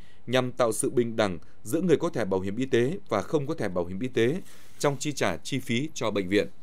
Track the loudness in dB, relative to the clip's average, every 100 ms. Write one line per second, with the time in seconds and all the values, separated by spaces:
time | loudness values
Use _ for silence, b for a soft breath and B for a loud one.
0 | b b b 2 2 2 0 2 0 2
1 | 2 2 0 0 b b -2 0 4 4
2 | 4 -2 0 0 0 -2 2 4 4 0
3 | -2 -2 0 0 0 -2 -2 -2 -2 -2
4 | -2 2 2 2 -4 b b b 0 0
5 | -4 0 0 -2 -2 -4 0 0 -2 -2
6 | -2 0 2 2 2 -2